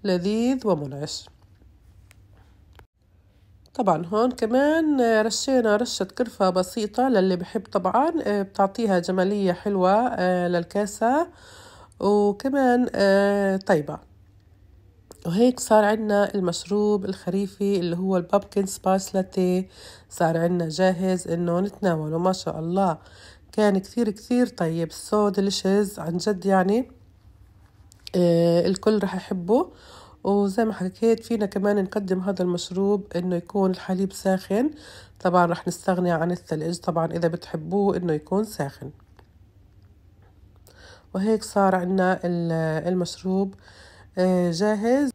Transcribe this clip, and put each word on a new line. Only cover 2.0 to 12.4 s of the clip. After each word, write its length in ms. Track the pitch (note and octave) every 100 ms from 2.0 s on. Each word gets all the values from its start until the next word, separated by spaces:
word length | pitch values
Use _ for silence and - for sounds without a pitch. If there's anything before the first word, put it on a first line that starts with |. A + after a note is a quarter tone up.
| - - - - _ _ _ - - _ _ _ _ _ _ _ _
طبعًا 320 | - G#3+ F3 E3+
هون 240 | G#3 B3
كمان 880 | B3 A3 B3+ C#4+ D#4+ D#4+ C#4 A#3 A3 A3
رشينا 500 | G#3+ - C4 A3+ G#3
رشة 280 | B3 -
قرفة 460 | F#3+ - A#3+ - F#3+
بسيطة 580 | F3+ F#3 - G#3 G#3+ C4
للي 280 | A3 F#3 F3+
بحب 260 | F3+ A3+ G3
طبعًا، 400 | G3+ F#3 A3 D4+ E4
آه، 200 | G#3 G#3
بتعطيها 560 | G3 - G3 G3 A3+ F#3
جمالية 540 | E3+ F#3 F#3 G#3 G3
حلوة، 400 | F3 G#3 G3 F3+
آه، 560 | G#3 B3 - F#3 F3+ F3
للكاسة 800 | F3 E3+ G3+ G#3 - A3+ C#4 F4 - - - - - - _
وكمان، 880 | G3 G#3 G#3 G3+